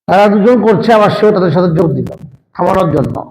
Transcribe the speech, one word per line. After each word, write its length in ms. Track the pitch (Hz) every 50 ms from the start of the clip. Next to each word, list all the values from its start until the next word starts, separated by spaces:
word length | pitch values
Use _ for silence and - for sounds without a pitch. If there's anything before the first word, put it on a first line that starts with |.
| _ -
তারা 180 | 180 196 208 208 202
দুজন 240 | 214 190 240 254 226 196
করছে, 240 | 226 208 - 226 226 226
আবার 180 | 214 208 190 - -
সেও 140 | 208 214 -
তাদের 160 | 190 180 170 143
সাথে 140 | 185 180 175 160
যোগ 140 | 180 175 156 135 127
দিল 120 | 120 120 - - - - - - _ _
থামানোর 380 | - - 175 - - 190 185 160 143
জন্য। 200 | 147 123 120 113 - - -